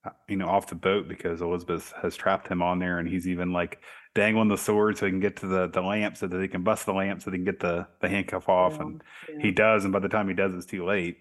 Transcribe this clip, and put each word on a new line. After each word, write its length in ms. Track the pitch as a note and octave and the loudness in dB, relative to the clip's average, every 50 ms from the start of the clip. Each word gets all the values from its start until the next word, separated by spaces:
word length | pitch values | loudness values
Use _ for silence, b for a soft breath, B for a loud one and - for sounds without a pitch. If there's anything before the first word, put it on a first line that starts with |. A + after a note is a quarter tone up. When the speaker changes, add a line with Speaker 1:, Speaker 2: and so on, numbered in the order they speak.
| - | -14
Speaker 1:
uh, 40 | G2 - _ _ | -16 -16 _ _
you 100 | - G2+ | -4 -4
know, 120 | F#2+ F#2 E2+ | -2 0 2
off 200 | F#2+ G2 - - | 2 2 0 0
the 60 | - | -12
boat 320 | E2 - F#2 G2 G#2 F2+ | 0 2 2 2 2 0
because 360 | E2+ F2+ - - F2 E2+ E2 | -4 -12 -6 -4 -4 -2 -2
Elizabeth 500 | F2 E2+ F2+ F2 F2 - F2 D#2+ - - - - | -2 -2 -2 -2 -2 -4 -4 -4 -4 -10 -10 -6
has 160 | - F2 - | -6 -4 -4
trapped 320 | - - F#2+ G2 F#2+ - - | 0 2 2 2 2 0 -4
him 140 | F#2+ F2+ | -2 0
on 160 | F2 F2+ F2+ F2+ | 0 0 0 0
there, 200 | F2+ F2+ F2+ F2 | 0 -2 -2 -2
and 80 | E2+ | -2
he's 220 | F2 F2+ F2+ E2+ F#2 | -2 -4 -2 -2 -2
even, 240 | F2+ F2 F2+ F2+ | -2 -2 -2 -2
like, 300 | F2+ F2 F2 E2+ - - B B B B B B _ | 0 0 -2 -2 -6 -16 B B B B B B _
dangling 340 | G#2+ G2+ G#2+ A2 A2 A2 G#2+ | 2 2 4 4 4 4 4
the 80 | G2+ | 4
sword 400 | F#2+ - - G#2 G#2 G#2+ G#2+ G#2 | 2 2 2 4 4 4 2 2
so 80 | - G#2 | 0 0
he 60 | G2 | 0
can 80 | F#2+ F#2+ | 0 0
get 160 | G2 G2+ F#2+ | 0 -2 -2
to 100 | - - | -4 -4
the, 220 | F#2+ F#2+ F#2 F#2 F2 | 0 0 0 0 0
the 140 | E2+ F#2+ | 0 -2
lamp 340 | F2+ F#2+ G#2 G#2+ G#2 G2+ E2 | 0 0 0 0 -2 -2 -4
so 100 | - G#2 | -6 -6
that 140 | F2+ F2+ F#2 | -4 -2 -4
he 80 | F#2+ F#2+ | -4 -2
can 140 | - F#2+ | -4 -2
bust 240 | F2+ G#2+ G#2+ - - | 2 2 0 0 0
the 60 | - F#2+ | -2 0
lamp 260 | F#2+ G2 G2 G2 - | 0 0 -2 -4 -6
so 80 | - G2+ | -6 -6
they 60 | F#2 | -4
can 80 | F2+ F2+ | -2 -2
get 160 | G2 F#2 - | -2 -2 -2
the, 260 | - F2+ E2+ F2 F2 - _ _ | -2 -2 0 -2 -4 -8 _ _
the 80 | - F2 | -2 0
handcuff 400 | G2 G2+ F#2 - - F#2 - - | 0 -2 -2 -2 -6 -4 2 2
off, 260 | F#2+ F2+ F#2 F2+ D#3 | 4 4 4 4 2
Speaker 2:
Yeah, 60 | - | -2
Speaker 1:
and 200 | D2+ - - D#3 B B B B B B | -8 -10 -10 -14 B B B B B B
Speaker 2:
yeah. 100 | D#3 D3 | -8 -2
Speaker 1:
he 80 | - G#2+ | -2 0
does, 340 | F#2 G#2 G#2+ A2 A2 G#2 G2 | 4 6 6 6 6 4 4
and 80 | G2 | 2
by 60 | F#2+ G2 | 0 0
the 100 | F#2+ G2 | 0 2
time 180 | - A2 G2+ G2 | 0 0 0 0
he 60 | F#2 | 0
does, 200 | F#2 G2 G2 F#2 | 0 0 0 -2
it's 100 | F2+ E2 | -6 -10
too 220 | - - F#2+ F2 | -8 -8 -4 -2
late 320 | F2+ G2+ G2 F2 F2 E2+ _ | 0 0 0 0 -4 -6 _